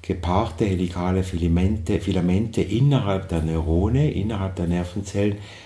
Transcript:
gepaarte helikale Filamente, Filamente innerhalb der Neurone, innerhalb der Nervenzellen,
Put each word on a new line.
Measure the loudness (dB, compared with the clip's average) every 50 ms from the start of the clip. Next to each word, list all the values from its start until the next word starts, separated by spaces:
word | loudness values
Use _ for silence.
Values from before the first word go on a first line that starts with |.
gepaarte | -6 -6 -4 -2 -2 0 2 2 0 0 -2 -2 0
helikale | 0 0 0 -2 -2 -2 -2 -2 0 2 0 0
Filamente, | -2 -2 0 0 2 4 4 4 2 2 0 -2 -2 -2 0
Filamente | 0 0 0 2 2 2 2 2 2 0 0 -2 -2
innerhalb | 0 2 2 4 4 4 4 2 0 0 -2 -2 -2
der | -2 -2 0
Neurone, | 0 0 0 0 2 2 2 2 2 2 2 2 2
innerhalb | 0 0 -2 -2 -2 -2 -4 -4 -4
der | -2 -2 0
Nervenzellen, | 0 0 -2 -4 -6 -8 -8 -4 -2 0 0 0 0 -4 -8 -14 -18 -20 -20